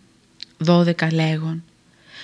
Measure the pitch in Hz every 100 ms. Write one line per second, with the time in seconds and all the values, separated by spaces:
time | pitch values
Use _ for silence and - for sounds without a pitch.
0 | _ _ _ _ - _ 165 175 175 165
1 | 160 160 160 156 160 165 - _ _ _
2 | _ -